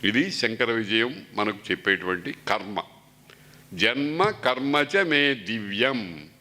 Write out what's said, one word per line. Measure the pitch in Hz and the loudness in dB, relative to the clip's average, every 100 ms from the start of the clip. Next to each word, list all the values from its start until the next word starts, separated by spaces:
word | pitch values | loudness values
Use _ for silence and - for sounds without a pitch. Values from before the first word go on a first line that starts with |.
| 123 | 2
ఇది | 117 185 | 2 0
శంకర | - 117 113 120 | -2 -2 0 0
విజయం | 113 104 110 120 190 - | 0 2 2 2 -4 -8
మనకు | 107 104 104 - | -2 -2 -2 -4
చెప్పేటువంటి | - - 95 90 90 87 - - | -2 2 0 0 -4 -4 -10 -2
కర్మ. | 196 98 98 - - _ _ - - - - - | -2 -2 -8 -8 -18 _ _ -20 -20 -20 -20 -16
"జన్మ | 92 107 127 147 160 202 | 0 0 0 -4 2 0
కర్మచ | 202 127 127 139 147 143 196 | 2 0 0 2 2 2 2
మే | 180 147 143 | 4 4 4
దివ్యం" | 131 92 113 101 101 127 127 95 80 76 - | 0 -4 -6 -6 2 2 2 -6 -10 -16 -20